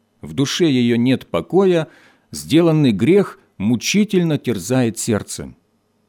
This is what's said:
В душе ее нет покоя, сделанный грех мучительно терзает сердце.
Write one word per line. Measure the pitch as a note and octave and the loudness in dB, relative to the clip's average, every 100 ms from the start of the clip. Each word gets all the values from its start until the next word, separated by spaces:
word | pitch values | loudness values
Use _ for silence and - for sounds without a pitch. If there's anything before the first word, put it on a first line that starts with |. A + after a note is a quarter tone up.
| _ _ | _ _
В | D2 | -10
душе | D#2+ C#3 - E3 | -4 -4 0 0
ее | B2+ A#2+ A#2 | 2 2 2
нет | B2 B2 - | 0 0 -2
покоя, | - E3 F3+ G3 E3 D3+ - _ _ _ | -6 0 2 2 0 -2 -12 _ _ _
сделанный | - D2+ D#3 E3+ D#3 C3+ | -14 0 2 4 4 2
грех | F#2+ A#2 G3 F3+ - _ - | 2 2 2 2 -8 _ -6
мучительно | G#2 A#2+ - G3 G#3 F#3 E3 C#3+ | -2 -2 0 0 0 0 0 -2
терзает | B2+ G2+ F#2 B2+ A#2 - | -4 -6 -2 0 0 -2
сердце. | - G2+ - - C2+ - _ _ _ _ | -4 -4 -4 -12 -14 -18 _ _ _ _